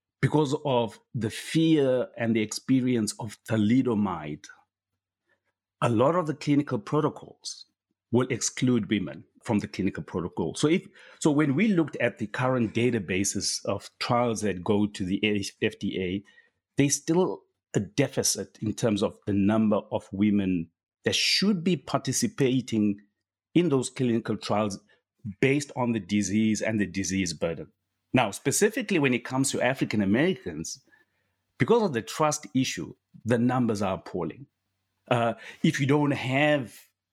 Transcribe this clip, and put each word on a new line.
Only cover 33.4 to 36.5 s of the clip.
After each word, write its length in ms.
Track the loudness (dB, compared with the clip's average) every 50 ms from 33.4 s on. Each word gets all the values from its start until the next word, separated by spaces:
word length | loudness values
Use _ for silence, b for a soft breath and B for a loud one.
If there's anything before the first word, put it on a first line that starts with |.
| 2 2 2 2 0 0 0 0
are 140 | 0 -2 -2
appalling. 500 | -4 -6 -8 -6 -6 -6 -6 -8 -10 -16 -20 _ _ _ _ _ _ _ _ _ _ _ -2
Uh, 260 | 0 0 0 0 -2 B B B B B B
if 160 | 0 0 2
you 60 | 2
don't 260 | 2 2 2 2 0
have 600 | -2 -2 -2 -2 0 2 4 4